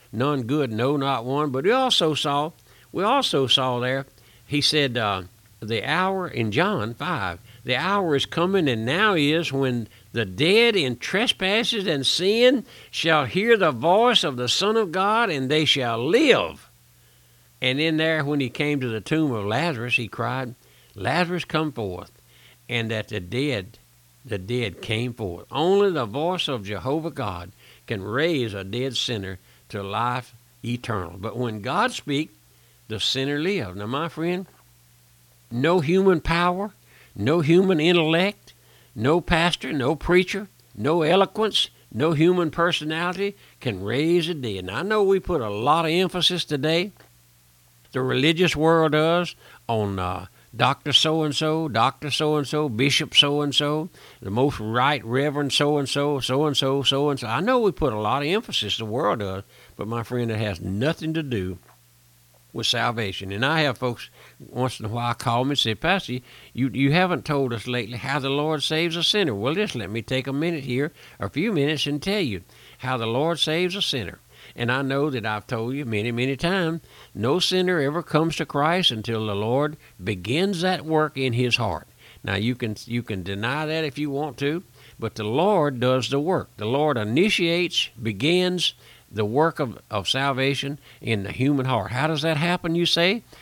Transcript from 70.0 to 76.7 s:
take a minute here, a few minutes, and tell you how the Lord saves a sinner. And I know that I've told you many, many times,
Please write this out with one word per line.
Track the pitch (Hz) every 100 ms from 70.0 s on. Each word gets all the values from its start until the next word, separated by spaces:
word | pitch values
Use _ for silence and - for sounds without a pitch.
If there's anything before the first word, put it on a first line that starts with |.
take | 113 131 135
a |
minute | 139 170 165
here, | 139 127 147 - - -
a | 98
few | 139 214
minutes, | 175 143 151 143
and | 143
tell | 190 208
you | 151 95 - - - -
how | 127 127
the | 113
Lord | 120 160 170
saves | 156 160 180 196
a |
sinner. | - 135 92 - _ - - -
And | 120
I | 127
know | 135 139 151
that | 127 107
I've | 107 -
told | 120 113
you | 139
many, | 131 104 113
many | 117 131 131
times, | 170 190 165